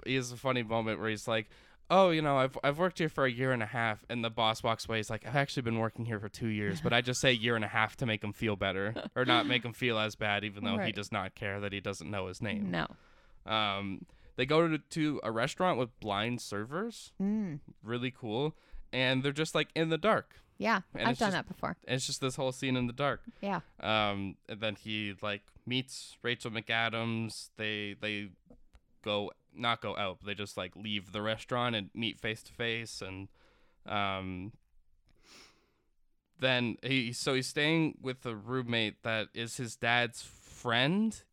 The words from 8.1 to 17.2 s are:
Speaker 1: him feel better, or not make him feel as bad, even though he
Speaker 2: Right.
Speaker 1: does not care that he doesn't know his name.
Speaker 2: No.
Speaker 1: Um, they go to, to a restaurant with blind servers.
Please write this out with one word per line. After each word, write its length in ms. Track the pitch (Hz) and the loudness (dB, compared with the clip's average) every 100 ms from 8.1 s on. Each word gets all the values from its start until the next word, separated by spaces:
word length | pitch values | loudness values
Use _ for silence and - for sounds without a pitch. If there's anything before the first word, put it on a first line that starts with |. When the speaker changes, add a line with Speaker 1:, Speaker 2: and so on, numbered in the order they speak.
| 107 | 0
Speaker 1:
him 80 | 107 | -2
feel 240 | - 113 98 | -2 0 2
better, 380 | 98 95 101 113 - | 2 2 0 -2 -4
or 120 | - 127 | 0 4
not 200 | 120 104 | 4 4
make 160 | 123 | 0
him 100 | 117 | 0
feel 240 | - 127 110 | -2 2 2
as 160 | 107 - | 0 0
bad, 260 | 107 101 | 0 0
even 220 | 107 101 | 0 -4
though 80 | 101 | -2
he 40 | 113 | 0
Speaker 2:
Right. 160 | 95 | 0
Speaker 1:
does 180 | 98 101 | -2 -4
not 220 | 107 95 | -4 -4
care 260 | - 104 101 | -4 -4 -2
that 120 | 101 | -2
he 80 | 98 | -4
doesn't 300 | 104 98 80 | -4 -6 -6
know 180 | 104 92 | -4 -4
his 120 | 90 | -4
name. 300 | 110 101 98 | -4 -2 -2
Speaker 2:
No. 160 | 87 - - - - - - | -2 -4 -8 -20 -20 -20 -14
Speaker 1:
Um, 600 | - 110 104 98 98 92 - - - - | -2 0 0 0 -4 -6 -10 -20 -10 -4
they 100 | 131 | 2
go 200 | 156 165 | 4 4
to, 100 | 156 | 2
to 420 | - 165 151 131 | -2 0 0 0
a 80 | 110 | -2
restaurant 480 | 113 131 - 185 127 | 0 0 2 2 2
with 200 | 120 - | 0 -4
blind 400 | 107 98 113 120 | -2 0 0 -2
servers. 720 | - 101 110 156 233 - - - | -4 -6 -4 -6 -6 -8 -12 -2